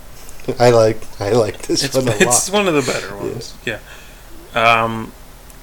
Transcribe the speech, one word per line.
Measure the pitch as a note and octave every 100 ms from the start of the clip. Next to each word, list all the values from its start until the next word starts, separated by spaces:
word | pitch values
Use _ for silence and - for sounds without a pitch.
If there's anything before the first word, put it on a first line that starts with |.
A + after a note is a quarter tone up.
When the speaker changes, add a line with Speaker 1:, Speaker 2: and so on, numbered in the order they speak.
| - - - - - A#2
Speaker 1:
I | A#2+
like, | A#2 A2 A2 - -
I | G2+
like | A#2+ G#2 -
this | - F4
Speaker 2:
It's, | C#3 C3
Speaker 1:
one | B2
a |
Speaker 2:
it's | G#2 A#2+ A#2+ -
Speaker 1:
lot. | G3+
Speaker 2:
one | G3
of |
the | D3 B2
better | - F#2+ G2+
ones. | - A#2+ - - -
Yeah. | G#2 - - - - - - -
Um, | A#2 A2+ A2+ A2+ A2+ A2 - - - - -